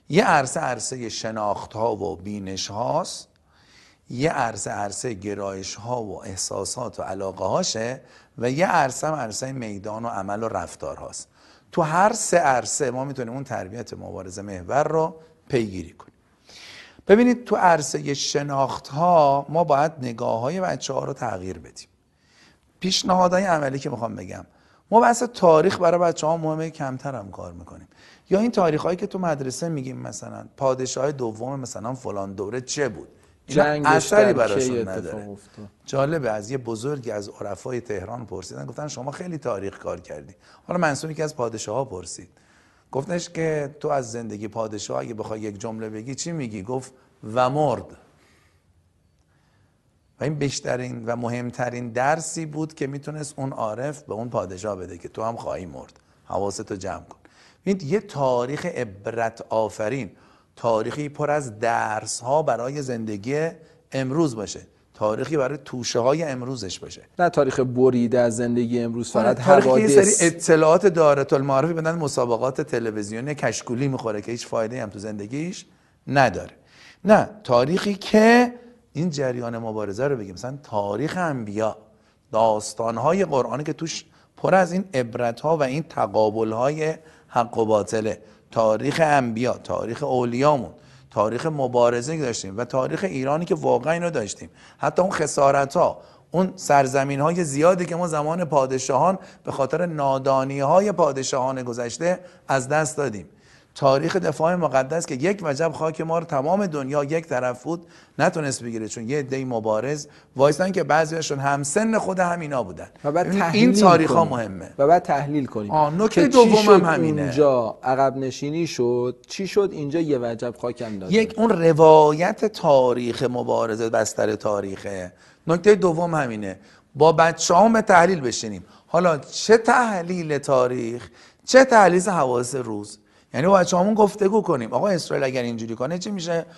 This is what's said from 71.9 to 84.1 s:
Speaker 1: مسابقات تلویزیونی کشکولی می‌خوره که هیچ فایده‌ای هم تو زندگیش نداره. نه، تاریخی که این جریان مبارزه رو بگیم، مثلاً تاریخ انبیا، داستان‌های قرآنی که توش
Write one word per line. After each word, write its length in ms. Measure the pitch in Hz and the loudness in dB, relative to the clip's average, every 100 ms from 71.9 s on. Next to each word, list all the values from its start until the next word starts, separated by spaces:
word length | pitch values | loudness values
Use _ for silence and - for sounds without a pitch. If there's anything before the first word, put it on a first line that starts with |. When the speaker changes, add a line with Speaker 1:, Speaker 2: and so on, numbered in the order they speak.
| 170 | -2
Speaker 1:
مسابقات 640 | 147 135 120 113 127 131 | -2 0 0 0 0 -2
تلویزیونی 720 | 151 120 113 107 104 113 139 143 | -4 -2 -2 -4 -6 -8 -8 -4
کشکولی 520 | 127 107 - 120 139 | -4 -4 -6 -4 -2
می‌خوره 340 | 127 113 104 | -2 -4 -6
که 100 | 107 | -6
هیچ 160 | 120 - | -10 -6
فایده‌ای 340 | 117 110 127 | -4 -4 -6
هم 80 | 110 | -10
تو 100 | 101 | -10
زندگیش 680 | 107 107 104 139 170 - - _ _ _ - | -10 -10 -10 -8 -10 -12 -18 _ _ _ 0
نداره. 460 | 139 127 90 90 - _ _ - _ 185 | 4 4 2 -8 -16 _ _ -20 _ 4
نه، 240 | 202 113 - | 6 4 -4
تاریخی 520 | - 120 135 175 208 190 | 2 2 4 0 -2 -4
که 580 | - 214 220 240 240 - - - _ | 2 6 8 6 4 -2 -18 -20 _
این 160 | 139 175 | -6 -4
جریان 480 | 143 135 123 117 117 | -2 -4 -4 -6 -6
مبارزه 500 | 113 107 101 98 143 | -6 -6 -6 -2 -2
رو 100 | 131 | -2
بگیم، 160 | 98 | -6
مثلاً 240 | 90 123 139 | -10 -12 -12
تاریخ 500 | - 107 101 107 151 180 | -6 -4 -2 -2 -4 -2
انبیا، 600 | 170 131 104 101 107 - - _ _ _ _ | -4 -4 -6 -2 -2 -4 -14 _ _ _ _
داستان‌های 920 | 110 113 107 - - 113 113 139 190 180 | 2 2 2 -4 -6 -4 -2 0 2 2
قرآنی 380 | 139 120 120 | 0 0 -4
که 100 | 151 | -6
توش 320 | 151 165 - - | -6 -8 -8 -14